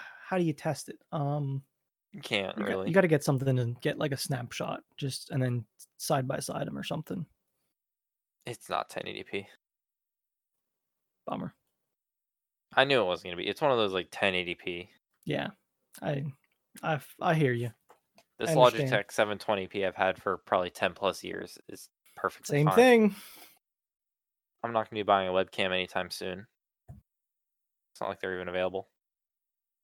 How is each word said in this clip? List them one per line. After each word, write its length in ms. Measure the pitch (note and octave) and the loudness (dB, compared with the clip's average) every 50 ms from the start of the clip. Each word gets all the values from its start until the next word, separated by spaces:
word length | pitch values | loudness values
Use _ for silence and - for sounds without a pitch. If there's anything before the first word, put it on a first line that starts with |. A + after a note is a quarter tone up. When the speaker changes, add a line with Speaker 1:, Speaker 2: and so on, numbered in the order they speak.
| - - - - - | -12 -14 -18 -16 -8
Speaker 1:
how 120 | - G3 F#3 | -2 0 0
do 60 | F3 | 2
you 80 | D#3+ D3 | 2 0
test 340 | - - D#3+ C#3+ - - - | -2 -2 -4 -4 -4 -6 -12
it? 100 | - - _ _ | -16 -18 _ _
Um, 500 | - D#3 C#3+ C#3+ C#3+ D3 C#3+ C3+ C#3 C3+ - _ _ _ _ _ _ _ _ _ - | -4 -2 -2 0 0 -2 -2 -2 -4 -6 -8 _ _ _ _ _ _ _ _ _ -16
Speaker 2:
You 80 | - | -14
can't 360 | - - A#2+ G2+ F#2+ F#2 - - | -6 -2 -2 -2 -2 -2 -4 -4
Speaker 1:
you 60 | G2+ | -4
got, 60 | G2 | -2
Speaker 2:
really. 160 | G2 F#2+ F#2 G#2+ | -2 -2 -2 2
Speaker 1:
you 60 | E3 | 4
gotta 120 | G3 F#3 E3 | 4 6 6
get 140 | D#3 C#3+ - | 4 2 4
something 340 | - C#3 B2 C3+ C3+ B2+ B2+ | 2 2 2 2 2 2 2
and 200 | A#2+ A#2 A#2+ - | 0 -2 -4 -4
get, 160 | - D3+ C#3+ - | -4 -4 -2 -2
like, 120 | D#3 C#3+ C#3 | -2 -4 -4
a 40 | - | -4
snapshot, 640 | - - C#3 A#2+ B2 - - - - - - - - _ _ - | -4 -4 -4 -4 -6 -8 -8 -8 -6 -6 -8 -8 -12 _ _ -8
just, 320 | D3 C3 C3 - - - | -6 -6 -6 -8 -8 -6
and 120 | - C3+ B2+ | -2 -2 0
then 220 | B2 A#2+ A#2+ A2 - _ - - - _ - | 0 0 -2 -4 -6 _ -20 -20 -20 _ -8
side 300 | - - D#3 C3+ C3 C3 | -4 -2 0 0 0 -2
by 100 | C#3+ - | -4 -4
side 260 | - - - - - - | -6 -6 -6 -6 -6 -6
'em 100 | - C#3 | -8 -8
or 60 | - | -8
something. 420 | - - - - - - F#3 D#3 - _ _ _ _ _ _ _ _ _ _ _ _ _ _ _ _ _ _ _ _ _ _ - | -6 -6 -6 -6 -8 -8 -8 -10 -12 _ _ _ _ _ _ _ _ _ _ _ _ _ _ _ _ _ _ _ _ _ _ -12
Speaker 2:
It's 240 | B2 A#2 - - - | -12 -12 -12 -8 -4
not 200 | F2 - - - | -4 -4 -4 -4
ten 160 | - - - | -6 -10 -8
eighty 180 | - G2+ G#2 G2 | -8 -10 -10 -10
P. 240 | - - G2+ G2 - - _ _ _ _ _ _ _ _ _ _ _ _ _ _ _ _ _ _ _ _ _ _ _ _ _ _ _ _ _ _ _ _ _ _ - | -8 -8 -8 -8 -10 -16 _ _ _ _ _ _ _ _ _ _ _ _ _ _ _ _ _ _ _ _ _ _ _ _ _ _ _ _ _ _ _ _ _ _ -8
Speaker 1:
Bummer. 260 | - - - D3 - _ _ _ _ _ _ _ _ _ _ _ _ _ _ _ _ _ _ _ _ _ _ _ - | -6 -6 -6 -8 -12 _ _ _ _ _ _ _ _ _ _ _ _ _ _ _ _ _ _ _ _ _ _ _ 2
Speaker 2:
I 120 | C3 C3 | 2 4
knew 160 | C#3 C#3 B2 | 4 4 4
it 40 | G2 | 4
wasn't 200 | F2+ F2+ E2+ - F#2 F2 | 2 0 -2 -4 -8 -8
gonna 40 | F2 G2 | -6 -4
be. 40 | - | -4
It's 140 | G2+ - | -2 0
one 80 | D#3 C#3+ | 2 2
of 80 | B2+ A#2 | 4 4
those, 160 | G#2+ G2 F#2+ | 2 2 0
like, 140 | F#2 E2+ - | -2 -4 -4
ten 240 | - - G#2+ G2 F#2 | -4 -2 0 0 2
eighty 220 | F2+ F2+ F2 E2+ | 0 -2 -4 -6
P. 340 | - - - F2 F2 F2+ - _ _ _ _ _ _ - | -8 -8 -8 -8 -8 -10 -14 _ _ _ _ _ _ -8
Speaker 1:
Yeah. 240 | - D3 C#3+ D3 - - _ _ _ _ _ _ _ - - | -4 -4 -4 -4 -6 -10 _ _ _ _ _ _ _ -16 -10
I, 240 | - - D3 C#3 D3 D3 - _ _ _ _ _ _ _ - - | -6 -4 -4 -4 -4 -6 -10 _ _ _ _ _ _ _ -16 -8
I 120 | - E3 D#3 | -4 -4 -4
f-, 200 | C#3 - - - - | -4 -4 -10 -10 -4
I 140 | - F3+ D#3+ | 0 2 2
hear 180 | D#3 D3 B2+ A#2+ | 4 4 2 2
you. 180 | A#2 A#2+ A#2 - _ _ _ - _ _ _ _ _ _ _ _ - | 0 -4 -6 -8 _ _ _ -20 _ _ _ _ _ _ _ _ -4
Speaker 2:
This 100 | A#2 E3 | 0 2
Speaker 1:
I 40 | D#3+ | 6
understand. 360 | C#3 B2+ B2 A#2+ C3 C#3+ C3 | 8 8 8 6 4 0 2
Speaker 2:
Logitech 200 | B2 G#2 G2+ - | 0 0 0 0
seven 260 | - - A2 G#2 G#2 G2 | 0 0 0 2 0 -2
twenty 300 | - - G#2+ G2 F#2 F2 | -2 0 0 0 -2 -2
P 180 | - G2+ F#2+ | -2 -2 -2
I've 100 | F#2 - | 0 0
had 240 | - G2 F#2+ F#2 - | 2 2 2 0 0
for 180 | - G2+ F#2 - | -2 -4 -4 -4
probably 320 | _ - G#2+ F#2 F2+ F2+ | _ 0 2 2 2 0
ten 240 | - - G#2 F#2 F2 | -2 0 -2 -2 0
plus 280 | - G2+ F#2+ F2 - - | 0 0 0 0 -2 -4
years 360 | F2+ F#2 F#2 F#2 - - - _ - | -8 -8 -8 -8 -10 -14 -18 _ -18
is 200 | - - - - _ _ _ _ _ | -18 -18 -18 -20 _ _ _ _ _
perfectly 420 | - - F#2+ - - - - D3 C#3+ | -4 -4 -4 -4 -6 -6 -2 2 2
Speaker 1:
Same 100 | D3+ - | 4 6
Speaker 2:
fine. 80 | F#2+ | 6
Speaker 1:
thing. 400 | A3+ B3 B3+ A#3+ A3+ A3 G3+ G3+ - - - - - - - - _ _ _ _ _ _ _ _ _ _ _ _ _ _ _ _ _ _ _ _ _ - | 8 8 8 8 8 6 4 2 0 -10 -18 -20 -20 -20 -20 -20 _ _ _ _ _ _ _ _ _ _ _ _ _ _ _ _ _ _ _ _ _ -6
Speaker 2:
I'm 100 | A#2 A#2 | -2 0
not 160 | A2 G#2+ - | -2 -2 -2
gonna 100 | A2+ G#2+ | -4 -2
be 40 | G2+ | 2
buying 240 | G#2 G2+ G2 F#2+ F#2 | 4 4 4 4 2
a 20 | |
webcam 400 | F2+ F#2+ F#2 - - - G2 F#2 | 2 0 0 0 -2 -2 -2 0
anytime 380 | F#2 F#2 F2+ - - F#2+ F2+ F2+ | 0 0 -2 -2 -4 -4 -4 -6
soon. 380 | - - F#2+ F#2 F2+ F#2+ A2+ - _ _ _ _ _ _ _ - | -6 -8 -6 -6 -8 -8 -10 -16 _ _ _ _ _ _ _ -20
It's 1120 | - - - _ _ _ _ _ _ _ _ _ _ _ _ _ _ _ _ _ - - | -20 -20 -20 _ _ _ _ _ _ _ _ _ _ _ _ _ _ _ _ _ -10 -6
not 80 | - - | -6 -6
like 100 | G2 - | -4 -4
they're 160 | - F#2 F#2 | -4 -4 -4
even 140 | F2+ F2+ F2+ | -4 -4 -4
available. 400 | F2 F#2 F#2 F#2 F#2 F#2+ F#2 _ _ _ _ _ _ _ _ _ _ _ _ _ _ _ _ _ _ _ | -2 0 0 0 -2 -4 -8 _ _ _ _ _ _ _ _ _ _ _ _ _ _ _ _ _ _ _